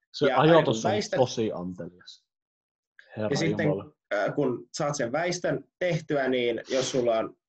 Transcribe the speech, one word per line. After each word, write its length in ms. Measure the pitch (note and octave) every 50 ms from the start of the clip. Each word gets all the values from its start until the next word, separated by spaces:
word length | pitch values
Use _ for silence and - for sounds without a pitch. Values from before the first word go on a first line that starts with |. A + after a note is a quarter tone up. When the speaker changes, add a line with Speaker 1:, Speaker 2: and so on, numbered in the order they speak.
| _ _ -
Speaker 1:
Se 140 | - C#3+
Speaker 2:
Ja 100 | C3+ A#2+
aina 160 | B2+ D3+ D#3+ E3+
Speaker 1:
ajatus 280 | D#3 C#3 C3+ A2+ A2+
Speaker 2:
kun 80 | - -
Speaker 1:
on 40 | G3+
Speaker 2:
väistät 240 | G#3+ G3+ - -
Speaker 1:
tosi 340 | C3 B2 - - A#2+ A2 G2+ E2+
antelias. 720 | F2 F2+ F#2 F2+ F2 E2+ F2+ F2+ F2+ - - - - _ _ _ _ _ _ _ _ _ _ _ _ _ _ _ - - - -
Herra 120 | A2 G#2+ -
Speaker 2:
Ja 60 | C#3+
sitten, 280 | D3 E3 - - - D#3
Speaker 1:
Jumala. 240 | D3+ - G3 - - - _ _ - G2+
Speaker 2:
ö, 180 | G#2 G2 C#3+ C#3
kun 320 | D3 C#3 B2+ A#2+ - - - -
saat 220 | - D3+ C#3+ -
sen 160 | - A#2+ A#2
väistön 520 | C3+ D#3+ F3 F3+ E3+ E3+ - D#3+ C#3+ G2 - _ _ -
tehtyä, 480 | F3+ F3 E3 - - - D3 C#3 C3
niin 340 | C3 C3 B2 A#2+ A#2+ A2+ - - -
jos 220 | C3 C3 B2 -
sulla 260 | C#3+ B2+ A#2+ A#2 A2+
on 180 | A2+ A2 A2+ - _ _